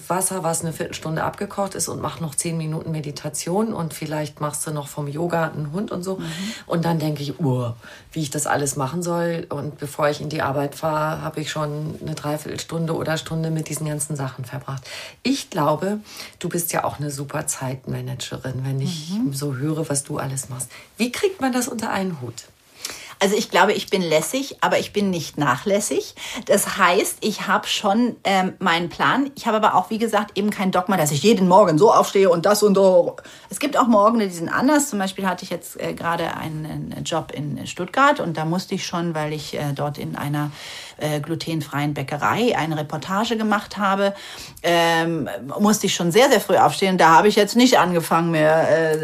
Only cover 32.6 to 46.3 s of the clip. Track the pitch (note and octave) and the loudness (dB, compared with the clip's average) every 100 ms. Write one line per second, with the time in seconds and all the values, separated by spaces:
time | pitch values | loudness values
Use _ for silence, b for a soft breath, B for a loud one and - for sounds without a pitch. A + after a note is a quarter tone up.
32.6 | G#3 F#3+ G3 F3+ E3+ - B B B - | 6 6 8 8 4 0 B B B -6
33.6 | C4+ - A#3+ A3 G#3 A#3 G3+ F3 E3 - | -2 2 6 6 6 4 0 -2 -4 0
34.6 | B3 D4+ C#4+ G3+ G3 G3 G3 F3+ F#3+ E3+ | 4 4 2 -2 -4 -2 -2 -4 -6 -10
35.6 | - - E3 E3 E3+ E3+ E3 - D#3+ D#3 | -10 -8 -8 -6 -4 -2 -4 -6 -6 -8
36.6 | D#3 D#3 D3+ D3+ C#3+ D#3+ - - D3 C#3+ | -8 -8 -8 -8 -4 -4 -4 -6 -6 -6
37.6 | - - F3+ - C#4 D4 E3 D#3 D#3+ F3 | -8 -8 -4 2 4 4 -2 -4 -2 -2
38.6 | - G3 - F3 F3 D#3 D3+ D3+ D3 - | -2 -6 -4 -4 -4 -4 -4 -6 -8 -6
39.6 | D3 C#3+ C#3+ C#3+ D#3+ D#3+ C#3+ D3 D3 D3 | -4 -2 -4 -6 -8 -6 -4 -2 -4 -6
40.6 | B B B - D3+ D3+ D3 D#3+ - D#3+ | B B B -8 -4 -4 -4 -6 -4 -4
41.6 | C#3+ C#3 D3 C#3+ C3+ D3 B2 C#3 A#3+ - | -4 -2 -2 -2 -4 -2 0 2 2 2
42.6 | D#3 D#3 D3 D#3 C3+ F#3+ A3+ A3 A3 G#3 | 0 -2 -4 -6 -4 -2 0 0 0 0
43.6 | - - G3+ G3 G3+ G3 B B B B | -2 -2 0 2 0 -2 B B B B
44.6 | E3+ E3+ E3+ E3+ E3 E3 B2 - C#3 - | 2 4 4 2 2 -2 -4 -8 -8 0
45.6 | G#3 G#3+ F#3+ - F3 F3 C#4 | 2 4 0 0 2 6 8